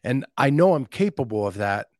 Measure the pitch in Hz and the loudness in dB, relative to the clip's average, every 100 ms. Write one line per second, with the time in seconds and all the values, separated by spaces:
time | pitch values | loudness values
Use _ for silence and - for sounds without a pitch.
0 | - 131 - - 139 143 185 156 123 - | -4 -4 -6 0 2 4 4 2 -4 -2
1 | 202 - 120 107 101 95 101 101 - | -2 -2 -4 -2 -4 -2 -4 -4 -6